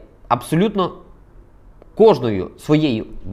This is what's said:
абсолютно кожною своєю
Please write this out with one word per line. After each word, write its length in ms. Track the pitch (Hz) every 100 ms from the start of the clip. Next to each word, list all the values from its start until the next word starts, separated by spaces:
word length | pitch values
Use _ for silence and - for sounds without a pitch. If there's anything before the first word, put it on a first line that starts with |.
| - _ -
абсолютно 640 | 123 - 160 214 202 175 - - - - - - - - - -
кожною 560 | - 220 139 123 101 87 -
своєю 480 | - 156 151 110 - - 95